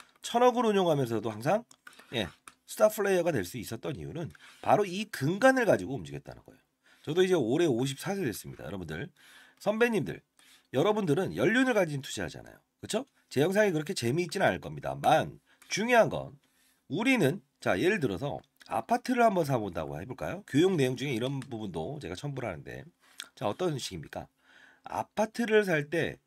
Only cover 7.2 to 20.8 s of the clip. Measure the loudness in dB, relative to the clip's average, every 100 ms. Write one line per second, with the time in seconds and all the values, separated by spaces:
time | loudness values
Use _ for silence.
7.2 | 4 4 4 4 4 2 0 -4 -6 -4
8.2 | -4 -6 -12 -12 -10 -10 -8 -8 -10 _
9.2 | -20 -20 -20 _ -4 2 2 2 -2 -8
10.2 | _ _ _ -20 _ 2 4 2 2 0
11.2 | 0 0 2 4 4 2 0 -4 -8 -8
12.2 | -8 -8 -18 -20 _ _ -6 -4 -6 _
13.2 | _ 0 2 4 2 2 -4 -2 0 0
14.2 | -2 0 0 0 -6 -10 -8 -2 2 2
15.2 | 0 -10 _ _ -8 -4 2 4 4 0
16.2 | -8 -16 _ _ _ _ -8 -2 2 4
17.2 | 2 0 -10 _ -2 2 2 0 -2 -4
18.2 | -6 -8 -14 _ -6 -6 -2 -2 0 2
19.2 | 4 4 0 0 -2 -6 -6 -8 -10 -8
20.2 | -8 -8 0 4 4 4